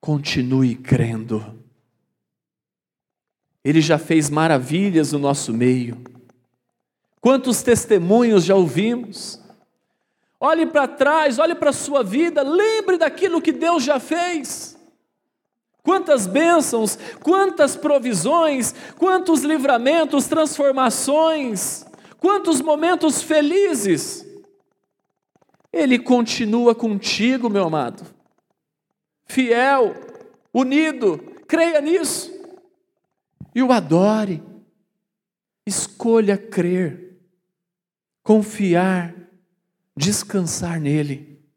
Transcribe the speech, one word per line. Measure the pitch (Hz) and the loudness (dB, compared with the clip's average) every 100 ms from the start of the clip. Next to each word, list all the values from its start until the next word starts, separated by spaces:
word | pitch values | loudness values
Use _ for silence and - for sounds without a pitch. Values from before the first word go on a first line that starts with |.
continue | - 151 143 - 123 131 131 113 | -4 -4 -2 -4 0 2 0 -2
crendo. | - 127 117 113 110 107 - - - _ _ _ _ _ _ _ _ _ _ _ _ _ _ _ _ _ _ _ | 0 0 0 -4 -6 -8 -8 -20 -20 _ _ _ _ _ _ _ _ _ _ _ _ _ _ _ _ _ _ _
Ele | 135 156 | 0 2
já | 151 151 | 4 0
fez | 156 160 143 | 2 0 2
maravilhas | 147 160 143 127 160 202 165 143 | 0 2 2 0 -2 0 0 0
no | 147 | 0
nosso | 143 139 - | -2 -2 -4
meio. | 113 123 127 120 120 - - _ _ _ _ _ _ _ _ _ _ | 0 0 0 -4 -12 -18 -20 _ _ _ _ _ _ _ _ _ _
Quantos | 240 269 262 226 | 2 2 0 -2
testemunhos | - 233 - 202 170 220 240 208 | 2 0 4 2 4 4 6 4
já | 165 | 4
ouvimos? | 196 170 135 214 240 156 - - - _ _ _ _ _ _ _ _ _ _ | 2 2 0 -2 -4 -8 -14 -16 -16 _ _ _ _ _ _ _ _ _ _
Olhe | 285 320 | 0 0
pra | 320 302 269 | 0 0 -2
trás, | - 269 320 302 240 | 0 2 2 0 0
olhe | 330 | 0
pra | 339 302 | 2 0
sua | - - 277 | -2 -2 -2
vida, | 208 233 339 294 | -2 -2 0 0
lembre | 269 339 427 440 381 359 | 0 0 2 0 0 0
daquilo | 320 - 370 339 | 0 0 -2 0
que | 285 | -2
Deus | 247 320 339 | -2 0 0
já | 254 277 | 0 -2
fez. | - 320 349 339 254 - - - _ _ _ _ _ _ _ _ _ _ | -2 -4 -2 -6 -8 -12 -14 -20 _ _ _ _ _ _ _ _ _ _
Quantas | - 349 339 277 190 | 0 0 2 0 2
bênçãos, | 220 330 339 - 233 214 - - - | 0 4 4 2 -2 -4 -6 -14 -8
quantas | - 381 392 370 285 - | 0 2 2 2 0 0
provisões, | 294 285 247 196 185 330 320 277 226 - - - | 0 0 0 -2 0 2 2 0 -4 -8 -20 -2
quantos | 370 370 370 311 | 0 0 2 0
livramentos, | 285 311 269 240 247 330 311 285 - | 0 0 2 2 2 2 2 0 0
transformações, | 320 311 - 285 269 254 - - 294 320 311 262 196 - - - - - _ | 0 -2 0 0 2 0 0 0 2 2 0 -4 -6 -8 -10 -16 -20 -20 _
quantos | 349 403 339 285 | 0 0 2 0
momentos | 311 294 330 359 320 - | 2 0 2 2 0 -2
felizes. | - 311 294 359 392 285 202 147 - - - - _ _ _ _ _ _ _ _ _ _ _ _ _ | 0 0 2 2 0 0 0 -2 -2 -12 -18 -20 _ _ _ _ _ _ _ _ _ _ _ _ _
Ele | 339 285 247 | -2 2 2
continua | 247 247 233 - 220 233 240 | 2 2 2 -4 -2 2 2
contigo, | 233 226 202 - - 226 262 233 | 2 -2 -4 -4 -2 0 0 -2
meu | 202 | -2
amado. | 175 156 123 - - _ _ _ _ _ _ _ _ _ _ _ _ | -2 -2 -4 -8 -20 _ _ _ _ _ _ _ _ _ _ _ _
Fiel, | - 254 233 262 269 214 - - - - _ _ | -2 2 2 4 4 2 -2 -16 -20 -20 _ _
unido, | - 262 277 320 262 220 156 - - - | -2 2 2 0 0 -2 -2 -8 -20 -2
creia | 320 330 311 | 0 2 2
nisso. | 285 359 320 - - - - - _ _ _ _ _ _ _ _ - | 0 0 0 -6 -10 -18 -20 -20 _ _ _ _ _ _ _ _ -10
E | 240 | -2
o | 254 | 2
adore. | 240 160 165 196 220 208 165 - - _ _ _ _ _ _ _ _ _ _ | 2 2 2 2 0 -4 -8 -12 -20 _ _ _ _ _ _ _ _ _ _
Escolha | - 196 - - 233 226 202 196 | -10 -8 -8 -6 0 2 2 0
crer, | - - 175 180 175 - - _ _ _ _ _ _ _ _ _ _ _ | -2 -4 -2 -2 -4 -8 -20 _ _ _ _ _ _ _ _ _ _ _
confiar, | - 220 214 - 196 170 185 185 170 170 - _ _ _ _ _ _ - | 2 2 2 -4 0 2 2 -2 -6 -14 -20 _ _ _ _ _ _ -6
descansar | 160 208 - 202 165 - 175 170 | -4 -4 -4 -4 -4 -6 -6 -6
nele. | 143 151 147 131 - - _ | -2 -2 -2 -8 -14 -20 _